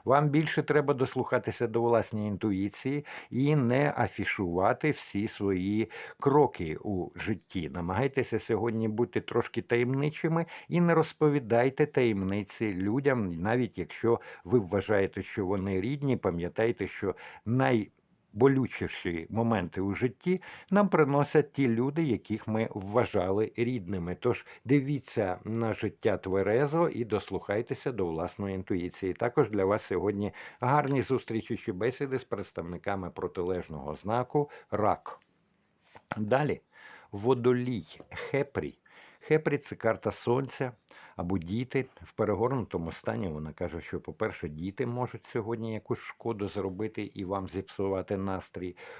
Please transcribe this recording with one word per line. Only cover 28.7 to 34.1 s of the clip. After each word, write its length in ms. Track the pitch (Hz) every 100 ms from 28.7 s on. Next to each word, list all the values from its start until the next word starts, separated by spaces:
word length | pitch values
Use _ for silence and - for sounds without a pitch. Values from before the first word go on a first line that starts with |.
| 98 87 - 95
Також 360 | - 120 156 117
для 160 | 104 95
вас 180 | 107
сьогодні 480 | - 92 98 101 101 - - -
гарні 420 | 123 147 139 139
зустрічі 560 | 117 127 - 110 - 110
чи 140 | -
бесіди 480 | 90 117 123 139 127
з 40 |
представниками 840 | - 104 95 - 85 85 - 98 87
протилежного 880 | - 90 - 90 90 82 76 69 78
знаку 540 | 98